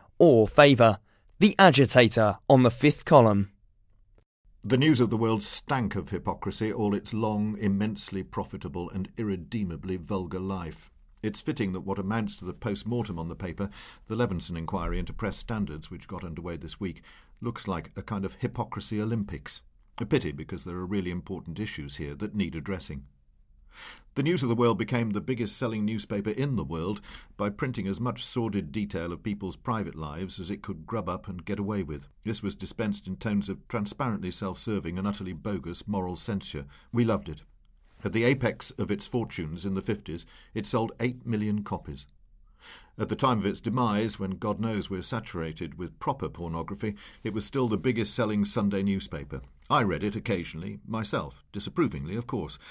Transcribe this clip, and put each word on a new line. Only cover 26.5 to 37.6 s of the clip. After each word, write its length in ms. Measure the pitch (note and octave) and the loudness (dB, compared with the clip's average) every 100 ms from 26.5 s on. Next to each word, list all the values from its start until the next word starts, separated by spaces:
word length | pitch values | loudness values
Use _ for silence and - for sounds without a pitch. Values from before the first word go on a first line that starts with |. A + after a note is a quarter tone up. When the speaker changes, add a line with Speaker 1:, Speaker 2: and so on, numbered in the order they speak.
| A#2 | -2
Speaker 2:
the 80 | |
world 380 | C#2+ D#2+ F2 G#2 - - - - | -2 -2 -2 -4 -8 -20 -20 -4
by 140 | G#2 | -4
printing 380 | G#2 C3+ A#2+ G2 | -2 -4 -2 -4
as 120 | G2 | -2
much 240 | A#2+ A#2 | -4 -4
sordid 480 | - B2 A2+ G2+ D#2 | -6 -2 0 -2 -2
detail 400 | A2 G2+ F2+ E2+ | -4 -4 -4 -6
of 100 | E2+ | -6
people's 360 | A2 G2+ F#2+ E2 | -6 -4 -6 -8
private 380 | - A2+ F2 D#2 | -4 -4 -4 -6
lives 440 | D#2 D2+ F#2 F#2 | -8 -6 -8 -8
as 100 | F2 | -8
it 140 | G2+ | -8
could 220 | - E2 D#2 | -8 -10 -6
grub 240 | A2 F2 | -6 -4
up 180 | F2+ - | -6 -8
and 160 | F2+ | -10
get 160 | E2+ G2+ | -6 -4
away 240 | G2+ G#2 | -2 -4
with. 240 | D#2 C#2+ - - | -4 -8 -12 -10
This 180 | G#2+ A2+ | -6 -4
was 140 | G2+ - | -6 -6
dispensed 500 | F#2 - G#2+ G2+ F#2 | -10 -4 -4 -4 -8
in 120 | F#2 | -6
tones 320 | A2+ G#2 F#2+ | -2 -2 -2
of 180 | F#2 - | -8 -6
transparently 640 | A#2 G2+ - C3 G2+ F2+ | -4 -4 -4 -4 -2 -4
self-serving 680 | - G2 F2+ - G#2 E2 F2+ | -4 -6 -6 -4 -2 -2 -2
and 80 | G2+ | -2
utterly 280 | G2+ F#2+ | -2 -6
bogus 520 | E2 A2 F#2+ E2 F2 - | -6 -6 -4 -6 -8 -4
moral 260 | G2 F2+ F2 | -2 -2 -4
censure. 480 | - G2 - D2 C#2 - - | -4 -4 -4 -10 -10 -16 -4
We 100 | A#2 | 2
loved 240 | A#2 G2+ - | 4 2 -2
it. 160 | D2 - - | -12 -14 -20